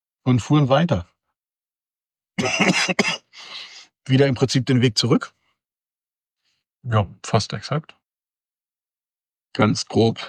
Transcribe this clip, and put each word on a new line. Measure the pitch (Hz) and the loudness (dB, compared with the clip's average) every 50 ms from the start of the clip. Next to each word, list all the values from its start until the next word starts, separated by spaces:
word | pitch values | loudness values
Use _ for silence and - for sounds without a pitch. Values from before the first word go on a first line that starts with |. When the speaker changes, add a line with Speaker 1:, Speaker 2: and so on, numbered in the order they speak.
| _ _ _ _ _ | _ _ _ _ _
Speaker 1:
und | 127 127 120 | 0 0 0
fuhren | - - 143 151 143 123 | 2 2 2 2 4 4
weiter. | 135 147 170 165 110 90 - - _ _ _ _ _ _ _ _ _ _ _ _ _ _ _ _ _ _ _ _ _ _ _ _ _ | 2 2 2 2 0 -2 -4 -8 _ _ _ _ _ _ _ _ _ _ _ _ _ _ _ _ _ _ _ _ _ _ _ _ _
<coughs> | - - - - - 208 196 - - - - 180 - - - - - - _ _ - - - - - - - - - - _ _ _ _ | -6 -4 -4 -2 0 0 2 2 0 -2 -2 -2 -2 -2 -2 -6 -8 -12 _ _ -20 -20 -18 -18 -18 -18 -20 -20 -20 -20 _ _ _ _
Wieder | - 131 131 139 | 0 2 4 4
im | 139 127 | 2 2
Prinzip | - 135 120 - 139 120 | 0 -2 0 0 -2 0
den | - 131 123 | 2 2 2
Weg | 117 127 - | 2 2 0
zurück. | - 127 117 - 254 - - _ _ _ _ _ _ _ _ _ _ _ _ _ _ _ _ _ _ _ _ _ _ _ _ _ _ _ _ _ _ - | -2 0 0 0 0 0 -6 _ _ _ _ _ _ _ _ _ _ _ _ _ _ _ _ _ _ _ _ _ _ _ _ _ _ _ _ _ _ -6
Speaker 2:
Ja, | 127 113 107 101 - - - - | -2 -2 -2 -2 -2 -8 -14 -6
fast | - - 113 - - - | -2 -2 -2 -2 -4 -8
exakt. | 104 - - 135 156 - - _ _ _ _ _ _ _ _ _ _ _ _ _ _ _ _ _ _ _ _ _ _ _ _ _ _ _ _ _ _ _ _ - | -12 -6 -6 -6 -6 -6 -8 _ _ _ _ _ _ _ _ _ _ _ _ _ _ _ _ _ _ _ _ _ _ _ _ _ _ _ _ _ _ _ _ -2
Speaker 1:
Ganz | - 113 107 110 - - | 0 0 2 0 -2 -6
grob | - - - - 113 110 - - | -2 0 2 2 2 0 -4 -10